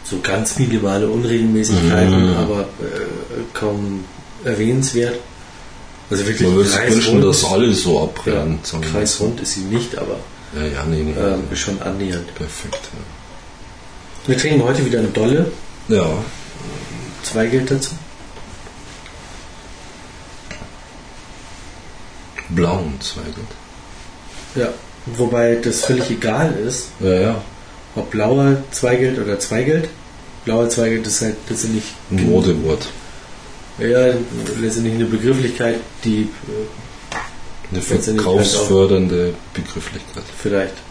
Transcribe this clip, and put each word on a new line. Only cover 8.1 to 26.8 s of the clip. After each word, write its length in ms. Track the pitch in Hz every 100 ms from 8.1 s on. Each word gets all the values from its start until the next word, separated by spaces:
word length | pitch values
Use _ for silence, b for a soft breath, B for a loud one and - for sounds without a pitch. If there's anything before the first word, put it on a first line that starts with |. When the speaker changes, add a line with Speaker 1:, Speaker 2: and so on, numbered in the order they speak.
| - - 101 78 78
Speaker 1:
Ja, 40 | -
Speaker 2:
sagen 160 | 80
wir 60 | 78
mal 40 |
so. 40 | 90
Speaker 1:
kreisrund 420 | 107 - 107 120
ist 120 | 117
sie 80 | 101
nicht, 340 | 95 113 - -
aber, 220 | 98 - - - - 73
Speaker 2:
Ja, 100 | 76
ja, 180 | 71 76
nee, 180 | 80
nee, 80 | 78 76
Speaker 1:
ähm, 260 | 101 95 90
Speaker 2:
nee. 60 |
Speaker 1:
ist 60 | 92
schon 200 | - 98
annähernd. 500 | 101 95 98 87 85
Speaker 2:
Perfekt, 460 | - 76 - - 554 -
ja. 1300 | - - - - - - - - - - - - - -
Speaker 1:
Wir 100 | 131
trinken 240 | 151 151
heute 200 | 120 139 131
wieder 140 | 117
eine 100 | 107
Dolle. 420 | - 113 143 180 - - - -
Speaker 2:
Ja. 200 | 104 82 87 120 - - - - - - - - -
Speaker 1:
Zweigelt 460 | - - 113 131 131
dazu. 220 | 139 - 165 - - - - - - - - - - - - - - - - - - - - - - - - - - - - - - - - - - - - - - - - - - - - -
Speaker 2:
Blauen 440 | 87 85 95 80 69
Zweigelt. 460 | - - 78 - 104 - - - - - - - - - - 135
Speaker 1:
Ja, 140 | 117 - - - -
wobei 480 | 117 120 117 117 117
das 280 | 117 110 -
völlig 260 | 127 123
egal 420 | 110 110 107 160
ist, 360 | 104 110 127